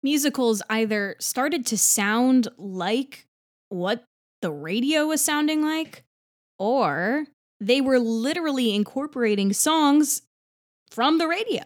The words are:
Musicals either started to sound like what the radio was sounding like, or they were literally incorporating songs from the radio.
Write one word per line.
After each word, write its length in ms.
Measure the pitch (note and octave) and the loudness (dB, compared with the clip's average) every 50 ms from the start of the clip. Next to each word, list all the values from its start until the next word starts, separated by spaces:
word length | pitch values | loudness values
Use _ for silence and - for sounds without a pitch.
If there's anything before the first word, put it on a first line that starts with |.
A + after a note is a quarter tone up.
Musicals 600 | - C4+ D4 D4+ C#4 D4+ - - B3+ A#3 A3 G3+ - _ | 0 0 0 2 0 0 0 0 0 0 0 0 -2 _
either 440 | A3 A3 A3 G#3+ G#3+ G#3 G3+ G3 C#3+ _ | -2 0 0 0 0 -2 -2 -4 -6 _
started 480 | - - - - B3+ D4+ D4 E4 A#3+ - | -8 -6 -4 -2 -2 -2 -2 -2 -4 -2
to 100 | A3+ G3 | -2 0
sound 720 | - - - - G3+ G3+ G#3+ A#3 B3 B3+ C4 B3+ A#3 G#3 - _ | 0 0 2 2 0 0 2 2 4 4 4 4 2 0 -4 _
like 680 | F#3+ G3+ F#3 F#3 F3 F#3 A3 B3 C#4 C4+ - - - _ _ _ _ _ _ _ _ _ | -12 -10 -8 -4 -2 0 0 0 -2 -4 -10 -20 -20 _ _ _ _ _ _ _ _ _
what 340 | G#3 F3+ F3 F#3 A3 A#3 - _ _ _ _ _ _ _ | -8 -6 -2 -2 -4 -4 -6 _ _ _ _ _ _ _
the 100 | - F3+ | -8 -6
radio 540 | D3+ D3 C#3+ D#3 F3+ A3+ A#3+ C4+ D#4 D#4 D4+ | -6 -6 -6 -4 -2 -2 0 2 2 2 2
was 160 | D#4 D#4 D4+ | 0 0 -2
sounding 400 | - - D4+ D4 D4+ D4+ D#4 D#4 | 0 0 0 0 0 0 0 0
like, 420 | D4+ D4+ D#4 D#4+ D#4+ D#4+ - - _ _ _ _ _ _ _ _ _ _ _ _ | 0 0 -2 -4 -6 -8 -12 -20 _ _ _ _ _ _ _ _ _ _ _ _
or 680 | F#3+ G#3 A#3+ C#4 A#3 D#3+ C#3+ D3 F3 G3+ B3 D4 D#4 - _ _ _ _ _ _ | -2 -2 0 2 0 0 0 -2 -2 -2 -2 -2 -4 -6 _ _ _ _ _ _
they 200 | G#3 G3 B3 C#4 | 0 2 2 2
were 200 | C4+ C4 C4+ B3+ | 4 2 2 2
literally 760 | A#3+ A3+ A3+ A3+ A3+ C4+ D#4+ F4+ E4 D#4 C#4 C4 B3+ A3+ G3+ | 2 2 -2 -2 -2 -2 -2 -2 -2 -2 -2 0 0 0 2
incorporating 800 | G#3 G#3 - - C4 C#4 D4 D4 C4 A#3+ A3 G#3 G3+ G3 G3 G3+ | 0 0 -2 -2 -8 -8 -6 -4 -2 0 0 2 2 2 0 0
songs 720 | - - D4+ D#4 D#4+ D4+ C#4+ C#4+ D4+ D4+ C#4+ - - _ _ _ _ _ _ _ _ _ _ _ _ _ _ | 0 0 2 2 2 4 4 6 4 4 2 0 -6 _ _ _ _ _ _ _ _ _ _ _ _ _ _
from 300 | - - A#3 C#4 D#4 E4 | -6 -2 0 2 2 2
the 80 | E4+ D#4 | 2 0
radio. 340 | E4+ F#4+ A4 G#4+ F4+ G#3 - | -2 -4 -4 -4 -4 -6 -6